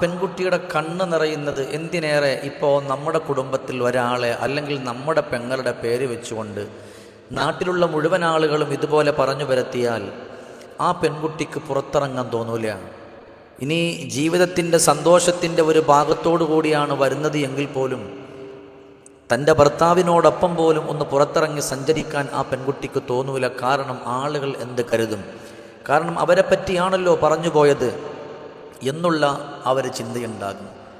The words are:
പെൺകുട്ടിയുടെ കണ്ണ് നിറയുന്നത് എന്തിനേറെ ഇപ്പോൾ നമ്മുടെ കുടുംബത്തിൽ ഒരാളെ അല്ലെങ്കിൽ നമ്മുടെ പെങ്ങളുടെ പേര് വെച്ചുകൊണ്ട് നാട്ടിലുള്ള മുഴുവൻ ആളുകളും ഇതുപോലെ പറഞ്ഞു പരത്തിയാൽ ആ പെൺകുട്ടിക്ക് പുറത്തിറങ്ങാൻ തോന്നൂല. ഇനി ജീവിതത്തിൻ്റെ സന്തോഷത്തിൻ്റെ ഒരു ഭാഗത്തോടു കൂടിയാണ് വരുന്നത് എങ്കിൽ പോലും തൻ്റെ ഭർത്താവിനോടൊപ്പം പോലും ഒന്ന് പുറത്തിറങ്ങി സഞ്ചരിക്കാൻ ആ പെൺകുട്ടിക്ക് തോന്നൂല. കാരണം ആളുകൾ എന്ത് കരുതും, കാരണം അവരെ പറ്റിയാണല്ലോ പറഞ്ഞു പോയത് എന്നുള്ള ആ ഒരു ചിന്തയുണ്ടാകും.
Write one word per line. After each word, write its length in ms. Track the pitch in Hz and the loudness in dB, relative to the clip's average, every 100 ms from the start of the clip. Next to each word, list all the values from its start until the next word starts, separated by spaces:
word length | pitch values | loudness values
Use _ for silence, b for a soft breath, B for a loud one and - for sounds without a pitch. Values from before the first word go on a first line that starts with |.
പെൺകുട്ടിയുടെ 580 | 175 180 185 175 185 175 - | -2 -2 -4 -2 -2 -2 -2
കണ്ണ് 320 | 156 156 175 185 | -4 -4 -4 0
നിറയുന്നത് 480 | 160 156 156 143 135 131 151 | 0 0 -2 -4 -4 -4 -6
എന്തിനേറെ 540 | 165 175 156 147 143 127 143 | -4 -2 0 2 2 0 -4
ഇപ്പോൾ 260 | - 151 143 139 | -2 2 2 2
നമ്മുടെ 300 | 131 151 160 156 | -4 -2 -2 -2
കുടുംബത്തിൽ 480 | 135 131 135 - 127 123 | -2 -2 -4 -4 -2 0
ഒരാളെ 440 | 123 120 123 120 113 | 2 0 0 0 -2
അല്ലെങ്കിൽ 320 | 123 139 147 143 127 | -2 -2 -4 -4 -6
നമ്മുടെ 340 | 120 143 156 - | -6 -2 0 0
പെങ്ങളുടെ 420 | 123 120 131 123 117 | -2 -4 -4 -2 -2
പേര് 240 | 117 120 135 | -2 -2 -2
വെച്ചുകൊണ്ട് 500 | 113 - 110 107 101 101 - B B B B - 127 | -6 -8 -8 -8 -8 -10 -12 B B B B -10 -4
നാട്ടിലുള്ള 460 | 139 160 180 180 170 | -2 -2 -2 0 2
മുഴുവൻ 280 | 151 151 180 170 | 2 2 2 2
ആളുകളും 380 | 160 156 147 147 139 | 2 2 2 -2 0
ഇതുപോലെ 360 | 147 151 147 147 | 2 4 4 2
പറഞ്ഞു 260 | 131 139 143 | 0 0 0
പരത്തിയാൽ 520 | 127 120 127 120 113 98 - - - B B B - 160 | 0 0 0 0 0 -4 -10 -14 -16 B B B -4 -2
ആ 20 | 175 | 0
പെൺകുട്ടിക്ക് 600 | 160 147 156 151 147 151 - | -2 -2 -4 -4 -6 -6 -4
പുറത്തിറങ്ങാൻ 600 | 139 - 147 139 127 123 | -4 -2 -2 -2 -4 -4
തോന്നൂല. 340 | 113 117 113 110 101 92 - - - - - - - | -4 -2 -4 -4 -6 -10 -18 -20 -20 -20 -20 -20 -8
ഇനി 160 | 131 165 170 - 127 | -2 0 0 -4 -6
ജീവിതത്തിൻ്റെ 640 | 113 156 175 180 180 170 165 156 | -2 2 2 2 2 2 4 6
സന്തോഷത്തിൻ്റെ 760 | 147 156 175 175 175 170 165 160 | 4 6 6 6 2 0 2 4
ഒരു 100 | 156 147 | 6 6
ഭാഗത്തോടു 540 | 143 151 156 170 165 160 | 6 6 2 2 2 2
കൂടിയാണ് 420 | 156 156 151 147 139 | 2 4 2 2 2
വരുന്നത് 360 | 135 127 151 151 139 | 2 2 -2 0 -2
എങ്കിൽ 180 | 135 143 | -2 -4
പോലും 260 | 135 131 127 98 - - - - - - - - - - - - | -2 -2 -4 -8 -14 -16 -16 -16 -18 -20 -20 -20 -20 -20 -12 -2
തൻ്റെ 220 | 120 147 151 | 2 4 6
ഭർത്താവിനോടൊപ്പം 920 | 143 - 165 175 175 170 160 - 180 170 | 6 6 4 4 4 6 6 4 0 2
പോലും 260 | 165 156 151 | 2 2 0
ഒന്ന് 120 | 151 143 | -4 0
പുറത്തിറങ്ങി 500 | 135 143 - 156 151 139 | 2 2 2 0 -2 -4
സഞ്ചരിക്കാൻ 520 | 135 135 147 123 147 139 127 | -2 0 0 -2 -4 -4 -4
ആ 20 | 139 | -4
പെൺകുട്ടിക്ക് 520 | 127 135 139 147 131 - | -4 -4 -4 -4 -4 -2
തോന്നൂല. 360 | 123 139 135 123 - | -2 -2 -2 -4 -2
കാരണം 380 | 123 139 135 123 117 123 | 0 0 -2 -8 -4 -4
ആളുകൾ 300 | 143 147 139 127 | -2 -4 -4 -6
എന്ത് 180 | 127 123 120 | -6 -4 0
കരുതും, 340 | 113 113 107 95 - B B B B - | 0 0 -4 -10 -16 B B B B 0
കാരണം 280 | 147 170 170 | 0 0 -2
അവരെ 200 | 156 180 185 | 2 4 4
പറ്റിയാണല്ലോ 640 | 190 185 180 180 185 180 160 | 2 0 -2 0 0 2 2
പറഞ്ഞു 280 | 151 156 165 151 | 2 2 2 4
പോയത് 320 | 147 135 123 92 - - - - - - - - 123 | 4 4 0 -4 -10 -12 -14 -14 -16 -18 -20 -10 -6
എന്നുള്ള 340 | 160 175 160 143 135 - - 123 | -2 0 2 2 0 -6 -6 0
ആ 40 | 131 | 0
ഒരു 120 | 127 - | 0 -4
ചിന്തയുണ്ടാകും. 680 | 117 120 117 107 98 98 - - - - | -6 -6 -6 -6 -8 -8 -14 -18 -20 -20